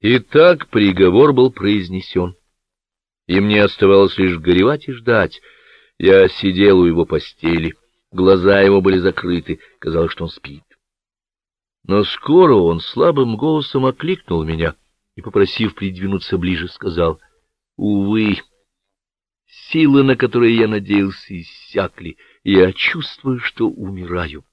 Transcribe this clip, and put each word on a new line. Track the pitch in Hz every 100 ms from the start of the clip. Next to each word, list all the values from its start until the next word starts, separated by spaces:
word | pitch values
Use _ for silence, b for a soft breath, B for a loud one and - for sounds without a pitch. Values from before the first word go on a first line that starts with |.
Итак, | 104 123 110 147 170 165 -
приговор | 113 104 92 92 95 147
был | 135 127
произнесён, | 127 98 107 90 92 - 92 90 90 _ _ _ _ _ _ _ _ _
и | 90
мне | 101 104
оставалось | 101 - 98 98 98 -
лишь | 92 87
горевать | 80 90 101 147 -
и |
ждать. | 123 117 113 87 - b b b b b _
Я | 90 95 95
сидел | - 98 92 101 95
у | 87
его | 85 82
постели, | 80 - _ 80 82 82 - _ _ _
глаза | 92 92 95 92 98
его | 98 98
были | 95 92
закрыты, | 92 87 87 87 - 80 b b
казалось, | 85 82 82
что | -
он | 82
спит. | - - 71 _ _ _ _ _ _ _ _ _ _ _ _
Но | - 98
скоро | 101 - - 165 180
он | 113 85 85
слабым | - - 160 147 123 110
голосом | 147 156 143 139 131
окликнул | 123 156 185 _ 85
меня | 80 80 82 - _ _ _
и, | -
попросив | 98 104 98 - 110 -
придвинуться | 98 90 98 98 - 98
ближе, | 87 87 85
сказал: | - 98 85 85 80 _ _ _ _ _ _
«Увы, | 98 101 98 107 107 95 - _ _ _ _ _ _ _ _ _ _ _ -
силы, | 160 151 139
на | 135 127
которые | 127 120 117 113
я | 110
надеялся, | 107 98 101 98 95 - 92
иссякли, | 82 - - - 92 - 85 - b b
и | -
я | 95 90
чувствую, | 92 - 165 143 - 135 127
что | - - 113
умираю. | 85 95 98 90 87 85 73 _